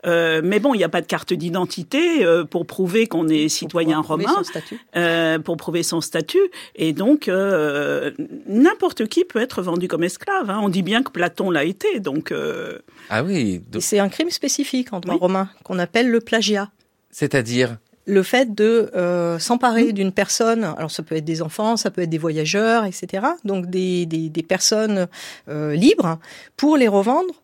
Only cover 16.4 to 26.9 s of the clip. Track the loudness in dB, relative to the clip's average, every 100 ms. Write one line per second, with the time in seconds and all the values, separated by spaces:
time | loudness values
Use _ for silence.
16.4 | 2 0 -2 _ _ _ _ -4 0 0
17.4 | 0 0 0 -2 _ _ 0 2 4 2
18.4 | 2 2 4 4 2 0 0 0 0 -2
19.4 | -2 2 2 4 2 2 -2 0 -2 0
20.4 | 2 2 -2 -4 -8 -8 -6 -4 -4 -4
21.4 | -6 -2 0 0 -2 -2 -2 -2 -2 -2
22.4 | -2 0 2 2 0 -6 -8 -2 -2 -2
23.4 | -4 -4 -2 -2 0 -2 -2 -4 -4 -6
24.4 | -2 0 2 0 0 0 -2 -6 -18 -18
25.4 | -10 -6 -2 4 6 6 2 -2 -10 -20
26.4 | -20 0 4 6 6